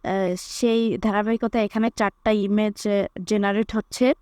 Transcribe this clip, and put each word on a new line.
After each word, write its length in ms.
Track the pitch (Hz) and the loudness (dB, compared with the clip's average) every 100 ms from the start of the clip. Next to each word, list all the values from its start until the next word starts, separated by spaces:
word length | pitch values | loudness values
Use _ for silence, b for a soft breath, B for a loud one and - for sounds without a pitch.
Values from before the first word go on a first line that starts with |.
আহ, 80 | 214 190 185 185 | -2 -2 -2 -4
সেই 600 | - - 240 226 226 185 | -8 -2 2 2 0 0
ধারাবাহিকতা 640 | 220 202 208 226 226 240 | 0 0 0 -2 0 0
এখানে 300 | 202 220 226 - | 0 0 -2 0
চারটা 340 | 202 _ 226 | -4 _ 0
ইমেজ, 440 | 214 196 208 214 202 214 | 2 2 2 0 -2 0
আহ, 360 | 202 196 - | 0 0 -6
জেনারেট 500 | 180 214 202 202 220 | -2 0 2 0 -2
হচ্ছে। 400 | 220 - - 254 320 | -4 -6 0 2 2